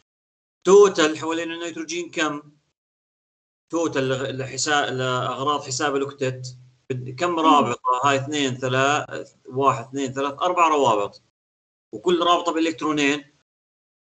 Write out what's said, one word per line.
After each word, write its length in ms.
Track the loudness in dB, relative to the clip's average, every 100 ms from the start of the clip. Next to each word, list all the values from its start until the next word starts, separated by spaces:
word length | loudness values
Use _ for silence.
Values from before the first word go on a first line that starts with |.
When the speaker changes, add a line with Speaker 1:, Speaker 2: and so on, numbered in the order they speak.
| _ _ _ _ _ _
Speaker 1:
توتال 540 | 6 8 8 6 0 0
حوالين 340 | -4 -4 -6
النيتروجين 580 | -8 -10 -10 -8 -8 -8
كم؟ 420 | -4 -4 -4 -14 _ _ _ _ _ _ _ _ _ _ _ _
توتال 380 | -2 -2 -2 -2
لغ-، 220 | -2 -4
لحسا-، 600 | -8 -8 -6 -2 0 0
لأغراض 720 | -2 -2 -2 -4 -4 -2 -2
حساب 340 | -4 -4 -2 -2
الأوكتيت 520 | -4 -4 -6 -6 -14 -18 -20 _ _
بد-، 240 | -10 -8 -4
كم 120 | -2
Speaker 2:
مم. 80 | 2
Speaker 1:
رابطة؟ 420 | 4 6 4 -2 -2 0
هاي 120 | 2 0
اثنين، 380 | -2 -2 -2
ثلاث، 800 | -2 -2 0 2 0 -4 -12 -14 _ -10
واحد، 380 | 0 0 0
اثنين، 280 | -6 -6 -6
ثلاث، 200 | -4 -6
أربع 360 | -2 -2 2 2
روابط، 540 | 4 4 2 -2 -8 _ _ _ _ _ _ _
وكل 280 | -6 0 2
رابطة 300 | 2 2 0
بإلكترونين، 720 | 0 -2 -2 -4 0 0 -2 -8 _ _ _ _ _ _ _